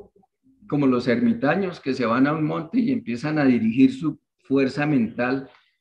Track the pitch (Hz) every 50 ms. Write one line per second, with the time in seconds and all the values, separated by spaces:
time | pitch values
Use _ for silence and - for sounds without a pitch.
0 | 403 - _ _ _ _ _ _ _ _ _ _ - - 147 143 143 131 123 120
1 | - 127 117 120 120 117 110 - 135 139 165 190 196 180 165 - - 139 131 127
2 | 120 110 117 127 135 147 156 160 156 151 165 170 165 - - 131 113 127 131 110
3 | - 113 117 113 131 151 156 151 143 131 123 113 110 113 110 131 135 131 131 -
4 | 165 151 - - _ _ _ _ _ _ 135 135 135 123 123 151 147 151 151 127
5 | 110 - - - 123 127 135 135 135 - - _ _ _ _ _